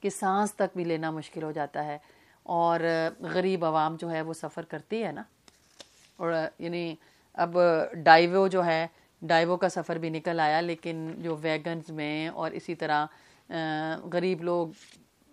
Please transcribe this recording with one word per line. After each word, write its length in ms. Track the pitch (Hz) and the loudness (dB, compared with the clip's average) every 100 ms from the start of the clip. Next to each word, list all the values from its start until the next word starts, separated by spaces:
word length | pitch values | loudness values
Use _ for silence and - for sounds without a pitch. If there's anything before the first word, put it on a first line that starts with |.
कि 80 | 202 | -8
सांस 440 | - 190 190 208 - | -4 0 0 0 0
तक 120 | 190 185 | -4 -2
भी 80 | |
लेना 260 | 170 160 160 | -2 -2 -2
मुश्किल 320 | 156 151 160 | -6 -8 -8
हो 100 | 156 | -8
जाता 300 | 156 143 143 | -6 -6 -6
है। 400 | 151 147 - - _ _ - | -6 -8 -12 -20 _ _ -4
और 340 | 170 170 170 165 165 165 - | 0 2 2 2 0 -2 -4
गरीब 420 | 175 170 185 190 | -4 -2 0 0
आवाम 320 | 165 156 156 165 | 0 2 0 -2
जो 120 | 170 | -6
है 140 | 160 | -6
वो 120 | 160 | -6
सफ़र 300 | 160 151 - | -8 -10 -10
करती 360 | 156 156 - 220 | -12 -12 -8 -6
है 120 | 202 | -6
ना, 120 | - 220 _ _ _ _ - - _ _ - | -8 -14 _ _ _ _ -20 -20 _ _ -8
और 300 | 170 165 160 - | -4 -2 -4 -6
यानी 380 | 170 175 170 156 _ _ _ - | -8 -6 -6 -8 _ _ _ -4
अब 180 | 170 175 175 160 - 165 | 0 4 4 4 0 2
डाइवो 520 | 156 160 175 185 190 | 10 10 10 4 4
जो 140 | 185 | 4
है, 280 | 175 160 165 _ _ - | 2 2 -2 _ _ -12
डाइवो 320 | 165 165 170 180 | 2 4 4 2
का 120 | 185 | 0
सफ़र 300 | 175 160 165 | -2 -4 -4
भी 120 | 160 | -4
निकल 300 | 160 165 170 | -4 -2 0
आया, 200 | 151 156 | 2 2
लेकिन 520 | 175 165 170 165 160 | 0 -4 -8 -8 -8
जो 240 | 160 165 156 | -8 -8 -4
वैगन्स 540 | 160 156 160 165 156 | -2 -2 -4 -8 -8
में 380 | 156 147 151 160 | -8 -6 -4 -6
और 260 | - 160 | -6 -6
इसी 200 | - - | -6 -10
तरह, 280 | 165 156 151 | -6 -2 0
अ, 60 | 151 - - - - 170 160 156 160 160 - | -2 -8 -20 -20 -10 -6 -4 -4 -4 -6 -4
गरीब 360 | 175 180 180 | -2 -2 -2
लोग 320 | 170 175 165 - - - _ _ _ | -2 -2 -2 -8 -20 -20 _ _ _